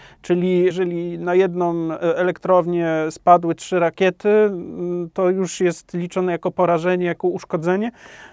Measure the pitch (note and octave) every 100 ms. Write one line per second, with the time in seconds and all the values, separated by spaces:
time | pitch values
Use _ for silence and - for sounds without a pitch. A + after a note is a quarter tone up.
0 | - - - F3+ F#3 F3+ F3+ E3+ F3+ E3+
1 | F3 E3+ F3 F3+ F#3+ F3 F3 E3+ E3 D#3
2 | F3 E3 F3+ - F3 F3+ E3+ F3 E3 D#3+
3 | D#3 - - F3 E3+ D#3+ - F#3 E3 -
4 | F#3+ F3+ G#3 G#3+ G#3+ F3+ F#3 D#3+ F3 F3
5 | E3+ - F#3 F#3+ F3+ - F3+ E3 - F3
6 | F3 F#3+ F#3 E3+ F#3 - E3+ E3+ F3 F3+
7 | F3 E3+ F3+ F3 - F3 E3 F#3 A#3 -
8 | - - -